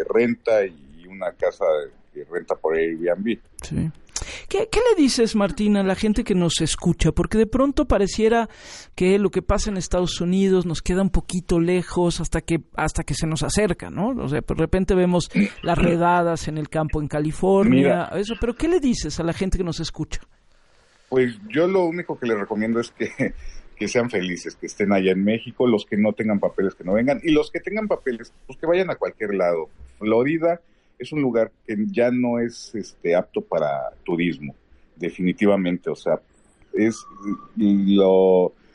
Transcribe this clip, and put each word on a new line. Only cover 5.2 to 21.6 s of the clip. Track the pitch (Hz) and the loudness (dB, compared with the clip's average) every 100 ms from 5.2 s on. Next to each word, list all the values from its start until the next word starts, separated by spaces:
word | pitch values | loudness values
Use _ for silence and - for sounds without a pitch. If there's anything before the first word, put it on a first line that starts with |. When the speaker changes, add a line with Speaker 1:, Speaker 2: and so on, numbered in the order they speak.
| 226 214 | 2 2
Speaker 2:
Martín, | 202 165 208 202 | 0 0 2 2
a | |
la | 190 | 2
gente | 185 214 214 | 0 0 0
que | 233 | 2
nos | 185 170 - | 2 2 0
escucha? | 156 - 180 160 160 | -2 0 0 2 2
Porque | - 170 220 | 2 0 2
de | 220 | 2
pronto | 247 277 277 294 | 2 2 2 2
pareciera | 208 196 - 220 233 220 - - - - | 2 2 2 4 4 0 -8 -20 -20 -14
que | - 180 196 | -2 2 4
lo | 196 | 2
que | 185 | 0
pasa | - 190 - | 0 -2 0
en | 196 | -4
Estados | - 180 175 - | -2 -2 -2 -2
Unidos | 175 185 196 185 | 0 2 4 2
nos | 175 156 | 0 -4
queda | - 180 | -2 0
un | 196 | 2
poquito | - - 180 - 175 | 0 0 -6 0 0
lejos | 170 180 170 175 175 160 | 2 0 0 0 0 0
hasta | 156 170 | -4 -4
que, | - 165 - | -2 -4 -4
hasta | - 156 - | -4 -4 -4
que | - | -6
se | 143 160 | -4 -4
nos | 156 | -4
acerca, | 156 - 208 175 87 | -2 0 0 -2 -6
¿no? | 110 214 | -6 -4
O | 277 131 | -4 -4
sea, | 143 | -4
de | - | -4
repente | - 160 190 185 | -2 0 0 2
vemos | 185 180 180 - 175 202 - | 2 2 0 0 0 0 -2
las | - 170 | -2 2
redadas | 175 170 170 175 170 165 - | 2 2 2 2 2 -2 -4
en | 156 | -6
el | 151 | -4
campo | 160 156 156 | -4 -2 -2
en | 147 | -4
California, | 151 151 156 185 196 214 262 269 - - | -2 -4 0 2 4 6 6 4 2 -2
Speaker 1:
Mira. | 175 | -4
Speaker 2:
eso, | 208 226 | -4 -4
pero | 233 | -4
¿qué | 247 320 | -2 0
le | 359 | 2
dices | 269 - 156 156 | 2 -2 -4 -4
a | |
la | 165 | -4
gente | 165 190 180 | -2 -2 -2
que | |
nos | 175 156 | -2 -4
escucha? | 156 - 147 - - _ _ _ _ _ _ _ - | -8 -8 -6 -6 -8 _ _ _ _ _ _ _ -2
Speaker 1:
Pues | 131 127 110 107 | 0 0 -2 -6
yo | 147 | 0